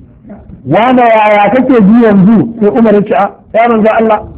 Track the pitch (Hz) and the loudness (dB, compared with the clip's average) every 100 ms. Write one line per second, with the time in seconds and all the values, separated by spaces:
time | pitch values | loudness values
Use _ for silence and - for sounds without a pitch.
0 | - - - - - - 123 180 247 254 | -20 -20 -20 -20 -20 -16 -4 -2 0 2
1 | 240 220 214 208 208 254 254 247 190 233 | 2 2 0 0 0 -2 0 2 2 2
2 | 226 202 185 220 127 - 208 240 226 202 | 2 2 2 2 -2 -2 -2 0 0 0
3 | - 180 196 - - 208 240 226 214 226 | 0 -2 -4 -8 -8 -2 0 0 0 0
4 | 220 214 - | -2 -2 -6